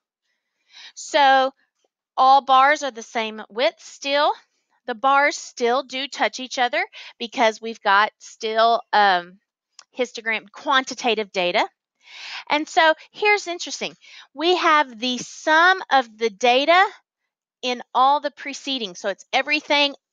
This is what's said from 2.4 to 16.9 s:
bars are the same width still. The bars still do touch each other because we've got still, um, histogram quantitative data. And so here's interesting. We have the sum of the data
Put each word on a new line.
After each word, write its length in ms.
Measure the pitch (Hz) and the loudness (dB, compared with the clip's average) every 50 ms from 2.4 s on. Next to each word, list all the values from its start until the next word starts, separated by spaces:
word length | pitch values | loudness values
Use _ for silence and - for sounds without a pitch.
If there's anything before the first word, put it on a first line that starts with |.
bars 420 | 254 269 262 262 262 277 302 294 | 4 4 4 4 4 4 2 0
are 80 | 294 269 | -4 -8
the 120 | 220 226 | -10 -10
same 400 | 220 - - 233 220 220 214 214 214 - | -16 -8 -6 -6 -6 -6 -8 -12 -16 -12
width 300 | 202 220 269 330 330 _ | -6 -2 -2 -2 -4 _
still. 520 | - - - - - 277 285 285 302 359 440 - _ _ _ _ _ _ _ _ - | -20 -20 -20 -12 -6 -4 -2 0 0 0 -2 -4 _ _ _ _ _ _ _ _ -12
The 80 | 254 247 | -12 -10
bars 420 | 208 269 269 277 277 285 294 330 | -4 0 0 2 2 2 0 -2
still 460 | - - - - - 247 233 240 277 | -6 -14 -16 -8 -4 -2 0 0 -2
do 260 | 285 247 262 262 277 269 | -4 -6 -10 -10 -10 -10
touch 320 | - - 269 214 - - | -6 -4 -4 -4 -4 -6
each 180 | 262 233 - 269 | -12 -10 -4 -2
other 240 | 247 247 285 330 392 - - - - - - - | -2 -2 -2 -4 -6 -6 -10 -20 -20 -20 -14 -12
because 420 | 233 226 - 269 240 220 214 - | -12 -10 -2 0 0 0 0 -2
we've 220 | 220 226 220 - | -10 -12 -12 -6
got 300 | - 208 196 202 214 214 _ _ | 0 2 2 2 2 0 _ _
still, 600 | - - - - - 220 220 226 226 233 233 - - - - | -20 -20 -18 -10 -8 -4 0 2 2 2 2 0 -2 0 2
um, 460 | 208 208 196 185 180 175 180 185 202 _ _ _ _ _ _ _ _ - _ _ | 4 4 4 4 2 -2 -6 -20 _ _ _ _ _ _ _ _ _ -20 _ _
histogram 560 | - 247 233 - 233 214 226 220 208 - 208 | -6 -6 -6 -6 -10 -6 -6 -6 -6 -8 -12
quantitative 800 | - - - 302 277 262 262 - 254 - - 247 214 214 214 190 | -20 -10 -4 0 0 0 0 -2 -8 -4 -2 -2 -2 -2 -4 -6
data. 360 | - 190 175 175 175 226 320 370 _ _ _ _ _ _ _ - - - - - - - - - | -4 -2 -2 0 0 0 -2 -2 _ _ _ _ _ _ _ -20 -20 -20 -18 -16 -16 -14 -6 -4
And 180 | 294 302 311 | -4 -4 -4
so 280 | - - 359 320 311 320 - - _ | -2 0 2 4 4 2 0 -4 _
here's 360 | _ - 427 415 415 403 - | _ -2 0 2 2 0 -2
interesting. 480 | 349 349 349 - 285 - - 214 160 - _ _ - - - - _ | -8 -10 -10 -10 -12 -10 -10 -10 -12 -12 _ _ -20 -20 -20 -20 _
We 240 | _ 262 311 349 359 | _ -4 0 0 0
have 420 | 330 339 339 311 302 302 262 240 208 | 2 2 2 2 2 2 -2 -6 -8
the 200 | 233 254 247 233 | -6 -6 -6 -6
sum 640 | - - - - - 320 311 320 339 370 381 381 - - | -8 -12 -14 -8 -2 0 2 4 4 4 2 0 -2 0
of 260 | 262 269 247 226 214 | 0 0 0 0 -6
the 140 | 214 233 226 | -6 -6 -6
data 520 | 196 - 247 240 247 262 285 302 339 370 392 415 | -4 0 0 2 2 2 2 4 4 4 4 2